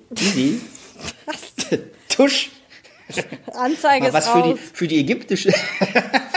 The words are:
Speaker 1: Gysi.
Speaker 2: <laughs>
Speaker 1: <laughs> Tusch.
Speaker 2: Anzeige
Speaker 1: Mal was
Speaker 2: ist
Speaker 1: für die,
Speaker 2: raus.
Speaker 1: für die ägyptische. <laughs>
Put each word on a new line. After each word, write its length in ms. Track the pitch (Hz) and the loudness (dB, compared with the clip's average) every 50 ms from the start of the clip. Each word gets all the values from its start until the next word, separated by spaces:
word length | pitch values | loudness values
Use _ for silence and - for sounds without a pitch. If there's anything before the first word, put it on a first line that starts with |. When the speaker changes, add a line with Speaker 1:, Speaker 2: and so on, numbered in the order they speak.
| - _ 247 | -20 _ -6
Speaker 1:
Gysi. 460 | 220 202 202 190 135 131 143 208 247 - - - - - - - - - - - - - | -2 -2 0 0 0 0 0 0 -2 -6 -12 -18 -20 -20 -20 -20 -14 -14 -14 -14 -12 -12
Speaker 2:
<laughs> 440 | 302 302 - - - - - - - | -10 -10 -10 -10 -10 -8 -8 -4 -4
Speaker 1:
<laughs> 400 | 240 233 - - - - - - | -4 -4 -4 -10 -20 -20 -10 -4
Tusch. 420 | - - 269 277 - - - - - - _ _ - - - - - _ - - - 180 170 - 147 - - 247 - 247 | 2 4 4 4 4 0 -4 -6 -10 -18 _ _ -20 -20 -20 -20 -20 _ -18 -8 -6 -6 -6 -6 -12 -16 -16 -14 -8 -4
Speaker 2:
Anzeige 480 | 247 262 320 - - 294 277 262 269 | -2 -2 -2 2 2 4 4 4 4
Speaker 1:
Mal 80 | 262 - | 2 2
was 120 | - - 233 | 2 2 4
Speaker 2:
ist 40 | |
Speaker 1:
für 100 | 233 240 247 | 4 4 4
die, 60 | 247 | 4
Speaker 2:
raus. 80 | - - - - - | 2 0 -6 -12 -6
Speaker 1:
für 140 | - 175 151 | -4 -2 0
die 120 | 160 151 | 2 2
ägyptische. 520 | 135 139 240 - - - 196 - - 196 - - - - - - - - - 240 | 2 2 0 -2 -2 -2 -4 0 2 2 2 2 0 -6 -4 -2 -2 0 0 0
<laughs> 360 | - - - 254 - - - | 0 0 -2 -2 -2 0 0